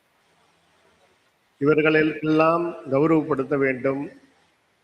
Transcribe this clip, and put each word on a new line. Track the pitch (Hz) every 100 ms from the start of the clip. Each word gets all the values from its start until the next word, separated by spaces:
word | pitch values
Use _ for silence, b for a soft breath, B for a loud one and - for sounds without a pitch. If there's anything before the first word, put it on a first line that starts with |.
| _ _ _ _ _ _ _ _ _ _ _ _ _ _ _ - 143
இவர்களெல்லாம் | 156 156 156 156 151 156 156 160 170 170 - 135 135
கௌரவப்படுத்த | 160 160 135 135 131 143 135
வேண்டும், | 123 135 139 156 - _ _ _ _ _ _